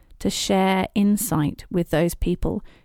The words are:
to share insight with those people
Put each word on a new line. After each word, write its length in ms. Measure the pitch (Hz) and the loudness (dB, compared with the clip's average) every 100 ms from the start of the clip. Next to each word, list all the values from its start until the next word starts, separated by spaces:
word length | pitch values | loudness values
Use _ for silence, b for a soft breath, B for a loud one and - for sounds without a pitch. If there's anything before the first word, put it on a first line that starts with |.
| _ - | _ -6
to 100 | 190 | -4
share 580 | - - 196 190 190 190 | -4 0 2 2 2 0
insight 720 | - 202 208 - 156 147 - - | 0 2 2 0 0 0 -4 -4
with 180 | 180 170 | -2 0
those 240 | 156 170 | 2 0
people 500 | - - 175 - 208 b b | 0 -2 -2 -2 -4 b b